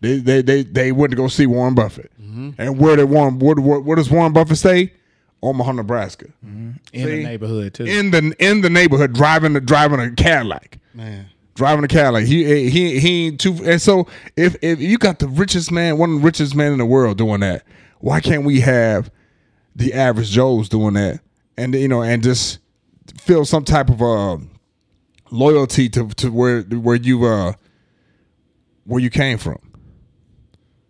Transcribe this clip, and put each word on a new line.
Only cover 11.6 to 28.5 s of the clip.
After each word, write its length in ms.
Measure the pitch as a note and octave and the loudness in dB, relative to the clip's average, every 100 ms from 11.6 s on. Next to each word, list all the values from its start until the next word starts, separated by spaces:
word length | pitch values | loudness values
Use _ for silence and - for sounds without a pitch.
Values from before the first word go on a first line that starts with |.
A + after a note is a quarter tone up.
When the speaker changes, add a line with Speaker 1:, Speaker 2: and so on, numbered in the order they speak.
| C3+ D3+ | 0 2
Speaker 1:
a 40 | C#3+ | 2
Cadillac. 360 | D#3+ C#3+ A#2 | 2 2 2
He, 460 | A2 D#3 D3 D3 B2+ | 2 0 2 2 2
he, 300 | D#3 F3+ C3+ | 0 0 0
he 260 | E3 F3 E3 | 0 0 -2
ain't 120 | C#3+ | -2
too. 180 | F#3 E3+ | -4 -2
And 180 | E3 E3+ | 0 2
so 240 | - F#3+ E3+ - - - | 4 2 0 -8 -14 -2
if, 180 | F3 E3+ | -2 0
if 160 | E3 E3 | -4 -2
you 160 | D#3 A#3 | 0 0
got 200 | G#3+ D#3+ | 0 -2
the 80 | C#3+ | -4
richest 440 | C3+ G3 F3+ E3 | -2 -2 -2 -2
man, 260 | E3+ E3+ D#3 | -2 0 0
one 120 | E3+ | 0
of 60 | D3+ | 2
the 40 | |
richest 300 | D#3 E3 D3 | 0 0 -2
men 160 | C#3+ D3 | 0 0
in 60 | C#3+ | 0
the 80 | A#2 | 2
world 320 | C3 B2 G2+ | 2 2 0
doing 220 | A2+ G2+ | -2 0
that, 240 | G2 F2+ - _ _ _ | -2 -4 -10 _ _ _
why 220 | - D#3 | -4 -2
can't 240 | - D#3 | 0 0
we 160 | C#3+ C3+ | 2 2
have 500 | B2 B2+ A2+ G#2 - _ _ _ _ _ _ | 2 2 2 0 -4 _ _ _ _ _ _
the 200 | - B2 | -6 -4
average 360 | D#3 B2+ A2 G#2+ | 0 0 0 -2
Joes 380 | G#2 C3 A#2+ G#2+ | 0 2 0 -2
doing 260 | A2 G#2+ | 0 0
that? 260 | G2+ G2 - - _ _ - | 0 -2 -4 -14 _ _ -10
And, 180 | B2+ | -4
you 140 | C3+ C3+ | -2 0
know, 140 | B2 | -2
and 200 | A#2 A#2+ | -2 0
just 360 | A#2 B2 - - _ _ _ _ _ - | 0 0 -4 -10 _ _ _ _ _ -14
feel 260 | - E3+ D3 | 0 2 2
some 180 | D#3+ | -2
type 240 | C#3+ D#3 C3+ | 0 0 2
of, 140 | A#2 | 0
uh, 340 | A#2+ A2+ G2+ E2+ C2 _ _ _ _ _ _ _ _ | 0 0 -2 -6 -10 _ _ _ _ _ _ _ _
loyalty 580 | A#2 C#3 D3+ C3+ - B2+ | 0 2 2 2 0 0
to, 180 | A#2+ A2+ | -2 -4
to 220 | G#2 B2+ | -6 -4
where, 320 | A#2 B2 A#2+ | 0 0 0
where 340 | F#2+ A#2 A#2 A#2+ | -4 -4 0 0
you, 280 | A#2+ B2 | 0 0
uh, 280 | A#2+ G#2+ F#2 G2+ _ _ _ _ _ _ _ _ _ | 2 0 -4 -8 _ _ _ _ _ _ _ _ _